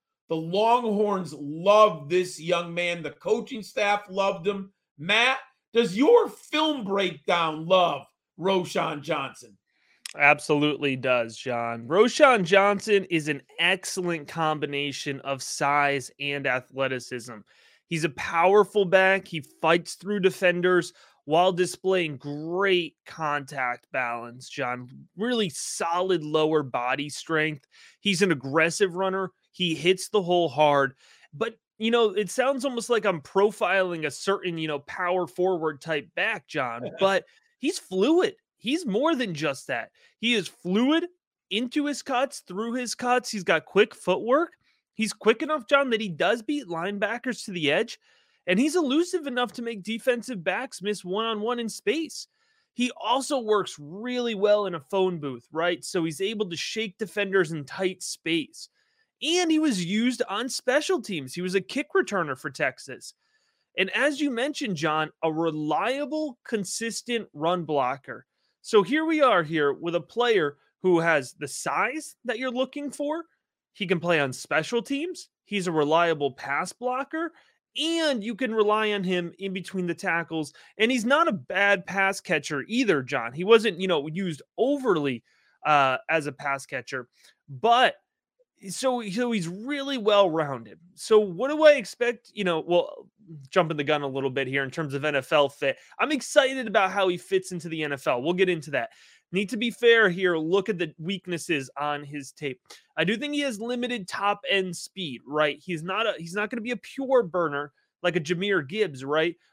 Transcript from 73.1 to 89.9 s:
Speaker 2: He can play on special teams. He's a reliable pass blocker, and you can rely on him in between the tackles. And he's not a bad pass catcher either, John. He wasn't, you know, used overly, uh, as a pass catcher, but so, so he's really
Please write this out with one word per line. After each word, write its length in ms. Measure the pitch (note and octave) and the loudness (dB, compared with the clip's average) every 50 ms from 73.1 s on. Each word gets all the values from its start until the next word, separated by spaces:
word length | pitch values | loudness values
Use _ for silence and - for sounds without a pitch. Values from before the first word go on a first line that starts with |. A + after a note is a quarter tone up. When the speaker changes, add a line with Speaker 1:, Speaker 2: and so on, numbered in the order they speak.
| D#4 E4+ E4 _ _ _ _ _ _ _ _ _ _ | -4 -6 -8 _ _ _ _ _ _ _ _ _ _
Speaker 2:
He 140 | - G#3 | -8 -4
can 140 | F3 F#3 E3 | -2 -2 -2
play 200 | E3 F3 E3+ D#3 | 0 0 2 2
on 120 | C#3+ C3 C3 | 2 0 -4
special 500 | - - - D3 D#3 D#3 - A#3+ A#3 A#3 | -8 -8 -4 -2 -2 -2 0 -2 -4 -2
teams. 460 | - C#4 C#4 D#4 F#4 F4 - - _ _ _ _ | -2 -6 -6 -6 -6 -10 -12 -16 _ _ _ _
He's 220 | - G#3 G3+ F3+ | -6 -6 -4 -2
a 60 | F3+ D#3+ | -2 0
reliable 600 | D#3 D3 C#3+ D#3 E3 E3+ E3+ E3 D3 C#3+ C#3 C3+ | 0 2 4 4 4 4 4 2 0 0 -4 -4
pass 400 | - - C3+ C#3 D3+ F3+ F3+ - | -4 -8 -6 -4 -4 -4 -6 -8
blocker, 600 | - A#3+ B3 B3+ C4 C4+ - - D#4+ E4+ D#4+ - _ _ _ _ _ _ _ - A#3+ | -6 -6 -4 -4 -4 -6 -6 -6 -6 -6 -6 -8 _ _ _ _ _ _ _ -10 -6
and 460 | D4 E4 E4 E4 D#4+ D4+ C4+ A3+ G3 | -4 -2 -2 0 0 0 0 -2 -4
you 100 | A#3 A3+ | -6 -6
can 200 | F3+ C4 A3 A3+ | -4 -4 -2 2
rely 380 | A3 G#3 G#3 G#3 - A3 G#3+ G#3 | 2 2 4 4 2 2 0 0
on 120 | G3+ F#3 | -2 0
him 280 | F#3 F#3 F3+ F3 E3+ - - | 0 0 0 -2 -4 -8 -8
in 140 | G3 G3 F#3 | -8 -6 -6
between 340 | G3 F3 - - F#3+ F3+ | -8 -8 -8 -6 -4 -4
the 80 | F3 E3 | -4 -4
tackles. 600 | - - F#3 E3 E3+ E3 - E3+ D#3+ D3+ - - - - - _ - | -4 -4 -2 -2 -2 -2 -4 -4 -6 -6 -6 -10 -20 -20 -12 _ 0
And 120 | A3 A#3 | 2 2
he's 140 | C4 B3 G3+ | 2 2 2
not 240 | A#3+ C#4 D#4 E4+ E4+ | 2 4 4 4 2
a 40 | A3 | 0
bad 540 | D#3 B2+ - F#3+ F#3 G3 G3+ G3+ F#3+ F#3 | -2 -4 -4 0 2 4 4 4 2 0
pass 320 | - F#3 G3 G3 F#3+ G3 - | -4 -2 0 0 0 0 -2
catcher 440 | - - F3 D3+ C#3 - D#3 C#3 - - | -2 -2 -2 0 0 -2 -6 -6 -4 -2
either, 340 | A3 B3 C4+ G3+ E3+ C#3 B2+ | 0 0 2 4 4 2 2
John. 320 | B2 C#3+ B2+ A2+ A#2 B2+ | -2 -4 -4 -4 -4 -6
He 100 | D#3 F3+ | -2 4
wasn't, 340 | G3+ A3+ A3+ G#3+ A#3 F3 D#3 | 6 6 6 6 4 -2 -2
you 100 | F#3+ F#3 | 0 0
know, 180 | F3 D3+ C#3 | 0 0 0
used 340 | D#3+ D#3 F#3+ G3 F3+ D3+ C3+ - _ _ | -2 -4 -4 -4 -4 -4 -6 -10 _ _
overly, 640 | - G#3+ C4+ D4 C#4+ C4 A#3+ F3+ D#3 C#3+ C#3 B2 A2 - _ _ _ _ _ _ _ - | 0 0 2 2 2 2 2 2 2 2 0 -2 -4 -8 _ _ _ _ _ _ _ 0
uh, 320 | D3 D3+ D3 C3+ C3 C3 B2+ - - | 4 4 6 6 4 2 0 -2 -2
as 180 | D#3+ E3 C#3+ | -2 -2 -2
a 60 | D3 C3+ | -4 -8
pass 320 | - D3 C#3+ C#3 C#3 - | -8 -6 -4 -4 -4 -6
catcher, 440 | - C#3+ B2+ A#2+ - C#3 C3 B2 _ _ _ _ - _ _ _ - | -8 -10 -10 -10 -8 -10 -10 -10 _ _ _ _ -20 _ _ _ -20
but 480 | C#3 B2+ - A3+ A#3 B3 B3+ F#3+ - - _ _ _ _ _ _ _ _ _ _ _ _ - G3 | -8 0 2 4 6 6 6 4 2 0 _ _ _ _ _ _ _ _ _ _ _ _ -14 -12
so, 360 | F3 - B3+ C4 B3+ A#3+ A3+ G3+ | -8 -2 0 0 0 0 -2 -4
so 200 | F3 A#3 B3 A#3+ A#3 | -4 -2 -2 0 0
he's 160 | G#3 E3 E3 | -2 -2 -4
really 500 | F3+ G3 A3 C4+ D4 C#4 C#4 C#4 | -8 -8 -8 -6 -6 -6 -4 -4